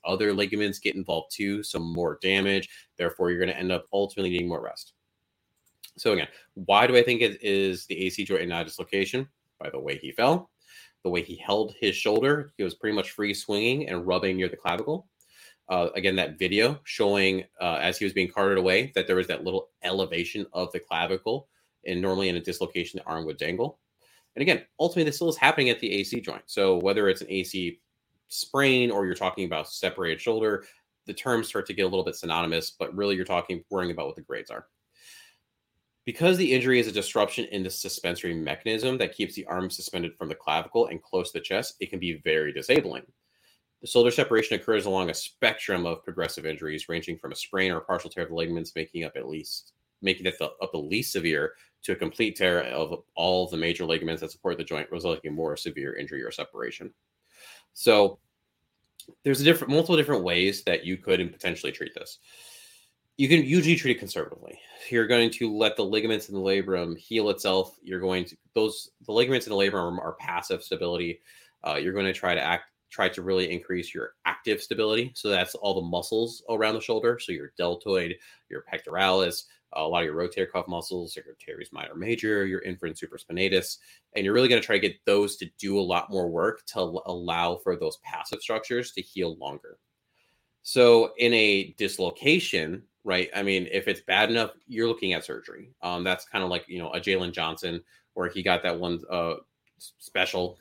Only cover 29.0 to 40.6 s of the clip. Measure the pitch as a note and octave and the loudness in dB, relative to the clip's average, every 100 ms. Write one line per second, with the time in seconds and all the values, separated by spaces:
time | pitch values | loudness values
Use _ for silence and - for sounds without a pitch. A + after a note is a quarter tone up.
29 | F#2+ F#2 F#2 F#2+ F2+ D#2+ D2+ - - A2+ | 0 0 -2 -2 -4 -4 -6 -4 -4 -2
30 | E2+ D#2+ - A2 A2 G2+ - _ _ _ | -2 -2 0 0 2 0 -4 _ _ _
31 | - G#2 C3 A#2 A2+ G#2 F#2+ G2 F#2 F#2 | -14 -6 0 0 0 -4 -4 0 0 0
32 | E2+ - E2 E2 E2+ E2 D#2 - F2+ F#2+ | -2 -4 -2 -2 0 -2 -2 -6 -6 -2
33 | G2+ F#2+ F2+ F2 F2 F2 - G2 F2 E2+ | 0 0 0 -2 -2 -6 -6 -4 -4 -4
34 | C#2+ - - A1+ G#1 G#1 - _ _ _ | -6 -8 -10 -10 -10 -14 -16 _ _ _
35 | - - - _ _ _ _ _ _ _ | -20 -20 -20 _ _ _ _ _ _ _
36 | - A#2 E3+ F#3 E3 B2+ B2 B2 A2 G2 | -10 2 4 4 4 4 6 4 4 0
37 | - A2+ G#2 - - G2+ F#2 - F#2+ - | 0 2 2 0 -4 -4 -4 -6 -8 -6
38 | F2 F2 F2+ E2 D2+ - A2+ A2 B2+ C3 | -4 -4 -4 -4 -4 -4 -4 -2 0 0
39 | A#2+ - G2 - - F2+ F#2 - - F2+ | -2 -2 -6 -6 -6 -4 -4 -6 -8 -6
40 | E2+ - D#2+ D#2 - D#2+ | -6 -6 -10 -6 -2 -2